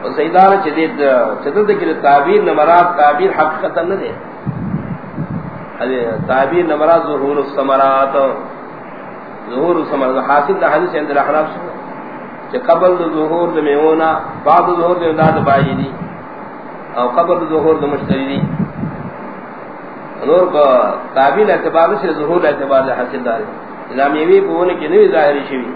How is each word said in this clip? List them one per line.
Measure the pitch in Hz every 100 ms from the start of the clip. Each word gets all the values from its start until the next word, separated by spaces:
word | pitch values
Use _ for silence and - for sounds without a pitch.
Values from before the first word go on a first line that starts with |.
اور | 117 135
سیدارا | 151 175 196 196
چی | 160
دے، | 151 160 123 139 127 - 104
چی | - 202 208
دے |
کہ | 185 165 156
تعبیر | 147 143 151 208
نمرات، | 180 147 156 170 175 -
تعبیر | 147 147 190 -
حقیقتا | 156 - 175 175
نہ | 170
دے۔ | 190 127 101 - - - - - - - - - - - - - - - - 123 127 117 110 -
تعبیر | 131 139 175 170
نمرات | 151 156 170
ظہور | 147 143 139 147
الثمرات، | 139 143 135 135 135 135 135 143 135 117 - - - - - - - - - - 107
ظہور | 123 165 165
الثمرات، | 139 143 131 131 127
حاصل | 143 147 190
دا | 165
حدیث | 151 175 156
اندر | 147 139
احناف | 135 151 156
سے، | - - - - - - - - - -
کہ | 123 127
قبل | 170 180 180
دا | 165
ظہور | 156 156 170 170 160
دا |
میونا، | 151 143 156 160 160 147 - -
بعد | 151 170
ظہور | - 175 170 175
دا | 170
امداد | 156 160 151
بائی | 143 139 139 127
دی، | - - - - - - - - - - - 120
او | 127
قبل | 151 175 165
دا | 156
ظہور | 156 151 151
دا | 147
مشتری | 143 - 135 135
دی۔ | 139 - - - - - - - - - - - - - - - - - - 120
نور | 175 180
کا | 151 143 127 104 95 -
تعبیر | 135 139 170 208
اعتبار | 170 170 160 170 208
سے | 180
ظہور | 151 147 175
اعتبار | 156 135 139 135
دا | 131
حاصل | 120 123 127 120
دار | 113
ہے۔ | 107 - - - -
اذا | 123 143
میوی | 151 160 196
کو | 190 165
ہونے | 180
کی | 170 151
نوی | 190 202
ظاہری | 160 147 143 131
شوی | 135 120